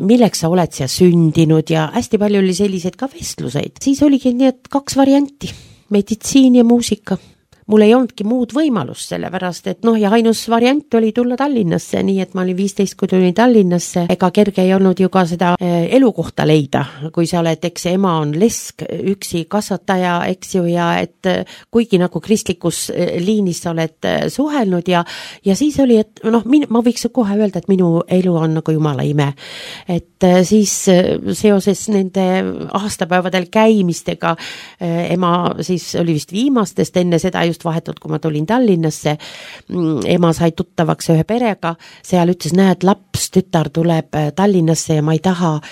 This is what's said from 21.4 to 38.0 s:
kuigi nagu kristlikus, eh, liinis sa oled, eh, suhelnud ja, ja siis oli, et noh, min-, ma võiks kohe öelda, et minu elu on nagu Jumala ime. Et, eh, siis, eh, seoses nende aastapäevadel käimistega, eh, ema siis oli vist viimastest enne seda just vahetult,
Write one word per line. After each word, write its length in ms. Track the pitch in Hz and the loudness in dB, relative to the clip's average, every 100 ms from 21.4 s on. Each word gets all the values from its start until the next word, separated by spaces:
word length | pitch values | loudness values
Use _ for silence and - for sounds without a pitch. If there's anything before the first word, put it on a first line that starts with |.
| - - _ | -6 -14 _
kuigi 240 | 233 226 180 | -2 2 2
nagu 240 | 180 165 | 0 -2
kristlikus, 720 | - 214 - 180 170 - - | -2 -2 -2 -4 -4 -4 -6
eh, 220 | - 175 - | -4 -4 -2
liinis 460 | 180 220 190 160 175 | -2 0 0 -4 -4
sa 60 | |
oled, 260 | 165 160 _ | -4 -4 _
eh, 240 | 185 156 160 | -4 -2 -2
suhelnud 580 | - 302 294 202 180 170 | -2 -2 0 0 0 0
ja, 140 | 175 170 - - - | -2 -2 -8 -16 -6
ja 120 | 196 190 | -2 0
siis 240 | 294 277 | 0 2
oli, 160 | 269 226 | 4 4
et 240 | 214 - | 2 -4
noh, 240 | 226 226 214 | -2 0 2
min-, 220 | 294 285 | 2 2
ma 140 | 226 240 | 0 0
võiks 240 | 233 240 | 0 -2
kohe 220 | - 202 | -2 -2
öelda, 300 | 202 214 185 | 0 0 -2
et 40 | - | 0
minu 360 | 190 175 165 - | 2 4 2 0
elu 280 | 185 185 165 | 0 2 2
on 160 | 160 160 | 0 0
nagu 180 | 160 156 | 0 0
Jumala 240 | 151 131 | 0 0
ime. 300 | 143 147 143 143 - - - - - | -2 0 0 -4 -12 -18 -16 -14 -6
Et, 320 | 170 - - | -6 -6 0
eh, 220 | 185 180 | 4 4
siis, 440 | 180 214 196 - - | 4 2 2 0 2
eh, 460 | 180 185 - - | 4 4 -2 -4
seoses 560 | 175 214 196 202 185 - | 0 2 2 0 -2 -2
nende 400 | 202 185 190 185 185 190 - - 180 | -2 -2 -2 -2 -2 -4 -6 -6 -6
aastapäevadel 720 | 208 - 170 180 180 185 175 | -6 -6 -2 -2 -2 -4 -2
käimistega, 880 | 214 220 214 180 160 - 170 165 165 - - - - | 2 4 4 2 -2 -8 -6 -4 -4 -8 -16 -18 -10
eh, 340 | 175 170 170 175 | -6 -4 -2 -2
ema 380 | 180 175 170 - 156 | 0 0 -2 -4 -4
siis 300 | 180 - 170 | -4 -4 -4
oli 180 | 170 | -2
vist 180 | 151 - | -2 -4
viimastest 720 | 190 277 254 190 - 170 180 | -4 -2 0 -2 -2 -2 0
enne 160 | 180 165 | 0 0
seda 240 | 185 175 170 160 | 0 -2 -4 -4
just 80 | |
vahetult, 380 | 170 160 160 - | -6 -6 -6 -10